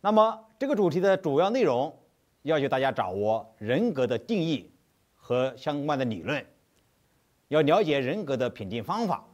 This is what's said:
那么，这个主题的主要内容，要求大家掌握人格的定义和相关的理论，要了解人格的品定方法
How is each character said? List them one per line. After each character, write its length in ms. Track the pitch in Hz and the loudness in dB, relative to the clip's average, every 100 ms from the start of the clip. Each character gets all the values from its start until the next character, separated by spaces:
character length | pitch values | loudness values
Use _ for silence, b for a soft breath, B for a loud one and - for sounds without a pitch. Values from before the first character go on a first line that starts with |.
那 120 | 196 | 4
么， 340 | 214 220 220 - _ | 4 4 2 -16 _
这 120 | 277 | -2
个 80 | 247 | 2
主 120 | 185 | 2
题 120 | 156 | 2
的 160 | 196 190 | 2 2
主 240 | 165 139 | 2 2
要 100 | 185 | 2
内 140 | 247 | 2
容， 340 | 190 120 143 - _ _ _ _ | 2 2 -2 -8 _ _ _ _
要 180 | 139 156 | -2 0
求 80 | 139 | 0
大 100 | 131 | 0
家 140 | 135 | 0
掌 280 | 127 95 95 | 0 -4 -2
握 320 | 104 110 - _ | 0 -2 -4 _
人 340 | 104 131 233 | -2 0 0
格 140 | 139 123 | -2 -2
的 100 | 117 | -2
定 240 | - 226 | -4 -4
义 300 | 165 139 - _ _ _ _ _ | -2 -4 -6 _ _ _ _ _
和 360 | - 123 131 127 | -4 -2 -2 -4
相 280 | - 147 | -6 -4
关 140 | 143 143 | -2 -2
的 60 | |
理 180 | 127 104 | -2 -4
论， 240 | 107 143 - _ _ _ _ _ _ _ _ _ _ | -6 -6 -8 _ _ _ _ _ _ _ _ _ _
要 120 | 151 | 0
了 200 | 147 175 | 4 4
解 160 | 185 139 | 4 0
人 260 | 127 190 | 0 -4
格 120 | 160 131 | -4 -2
的 120 | 123 | -2
品 220 | - 98 | -4 -8
定 120 | 117 | -8
方 240 | 110 202 226 | -6 -4 -2
法 200 | 147 - | -4 -8